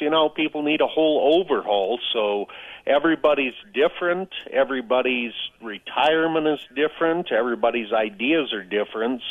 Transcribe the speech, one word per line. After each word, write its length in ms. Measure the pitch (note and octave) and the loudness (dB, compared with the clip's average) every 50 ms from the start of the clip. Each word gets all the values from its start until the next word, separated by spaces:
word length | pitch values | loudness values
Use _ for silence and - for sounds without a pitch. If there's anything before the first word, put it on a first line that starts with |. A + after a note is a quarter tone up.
you 80 | D#3 D3 | -2 0
know, 180 | D#3 D#3+ D#3 D3+ | 2 2 2 2
people 360 | D3+ - D#3 D3+ - D3+ D3 | 2 0 -2 -2 -2 -2 -2
need 180 | D3 D#3 D3+ | 0 2 2
a 60 | C#3+ - | 2 2
whole 520 | - D3+ D#3+ D#3 D3+ C3+ - C#3 D#3 F3 | 2 2 2 2 2 4 4 4 4 4
overhaul. 580 | G3 D#3+ C#3 B2 - G2+ G#2 G2+ G2 F#2+ A#2+ A#2+ - - | 4 2 0 -2 0 0 0 2 2 0 -2 -2 -4 -4
So 380 | - A#2+ G#2+ G#2 G#2 G#2 G2+ - - - - - - - - | -2 0 0 0 0 -2 -4 -6 -10 -16 -18 -18 -20 -8 -2
everybody's 720 | - C3+ C#3+ D3 E3 E3 D#3 - D3+ D3 C#3+ C#3 B2+ A2+ - - - - | 0 2 2 4 2 2 2 2 2 2 2 0 -2 -4 -8 -14 -6 -2
different. 600 | A#2+ C#3+ E3+ - - F3+ F3 F3 F3+ F#3+ F#3 - - - - | 0 0 0 0 -2 -2 -2 -2 -2 -4 -8 -10 -14 -12 -4
Everybody's 840 | - C3 C3+ C3 C3+ B2+ B2 A2 B2+ B2+ B2+ B2+ B2+ B2 A#2+ A#2 G#2 - - - - _ | 0 0 0 2 0 -4 -2 0 0 2 2 0 0 -2 -4 -6 -6 -8 -10 -10 -12 _
retirement 840 | A2+ A2+ G#2 G2 - - - - C3 D3+ D#3+ D#3+ D#3+ E3 D#3+ D#3+ D#3 D#3 | -12 -12 -12 -12 -12 -6 -2 2 2 4 4 4 2 2 2 2 2 2
is 120 | D3+ C#3+ - - B2+ | 0 -2 -4 -6 -2
different. 560 | C3+ D3 D3+ - - E3 E3 E3 E3+ F3 - | 0 0 0 0 0 0 0 0 0 -2 0
Everybody's 640 | C3 G#2+ A#2 B2 A#2 G#2+ A2 A#2+ A#2 B2 A2+ G#2 A2 | 0 0 2 0 0 0 2 2 2 0 -2 -2 0
ideas 580 | A2 A2 G#2+ G2+ F#2+ A2+ B2+ D#3+ E3 D3 A#2 | 0 0 -2 -4 -4 -2 0 2 2 0 0
are 120 | A#2+ G#2 F#2 | -4 -6 -6
different. 580 | F#2 G2 G#2 G#2 - - A2 A2+ A#2+ C3 B2 - - | -4 -2 -2 -2 -2 -2 -4 -2 -2 -2 -4 -6 -4